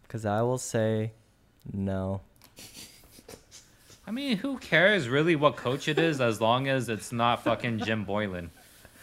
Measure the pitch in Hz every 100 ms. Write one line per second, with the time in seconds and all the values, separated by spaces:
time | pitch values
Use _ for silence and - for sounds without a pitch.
0 | - 113 107 104 120 127 - 117 110 110
1 | 110 - _ _ _ _ - 98 98 95
2 | 95 98 - _ - - - - - -
3 | - - - - _ - - _ - -
4 | - 233 277 196 277 254 - 160 190 208
5 | 120 139 160 151 143 131 - 139 - 151
6 | 165 139 120 101 110 123 135 135 120 107
7 | - 120 117 117 - 110 123 113 110 113
8 | 101 104 104 90 85 - - - - -